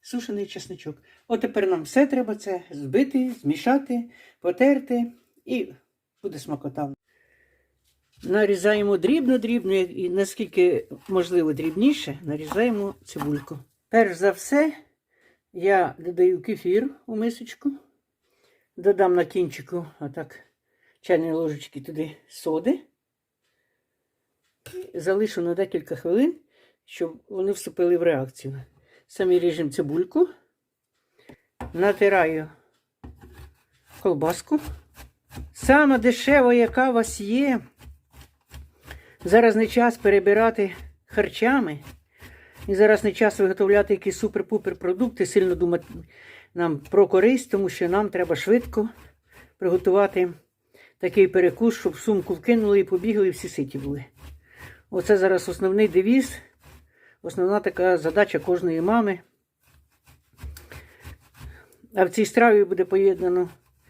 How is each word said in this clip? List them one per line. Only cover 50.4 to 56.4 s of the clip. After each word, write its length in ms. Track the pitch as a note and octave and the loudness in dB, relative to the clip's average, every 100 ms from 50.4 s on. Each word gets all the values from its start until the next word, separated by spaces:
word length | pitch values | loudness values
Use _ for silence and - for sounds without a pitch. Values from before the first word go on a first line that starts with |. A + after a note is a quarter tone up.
| _ _ _ _ _ _ | _ _ _ _ _ _
такий 300 | F3+ G3+ F#3 | -2 4 4
перекус, 460 | F#3 F3+ E3+ A3+ | 4 2 2 0
щоб 180 | A3+ F#3+ | 0 -4
в 60 | D#3 | -4
сумку 360 | - G3+ F3 | -2 -2 -2
вкинули 460 | F3 - A#3 G#3 G3+ | -4 0 2 4 2
і 40 | |
побігли, 440 | F#3 F#3 G#3 G#3+ F#3+ | 2 -2 0 0 0
і 20 | |
всі 180 | - - | -2 -8
ситі 300 | - C#3 C3+ | -8 -8 -8
були. 260 | C#3 C#3+ - _ - - _ - - - _ | -10 -10 -12 _ -20 -20 _ -20 -20 -20 _
Оце 260 | F#3 F3 G3+ | -4 2 2
зараз 320 | F#3 F3+ - | 4 0 -2
основний 400 | E3+ F#3+ G3+ G#3 | -4 -2 2 2
девіз, 500 | F3 G3 C4 B3 - | 2 2 2 0 -8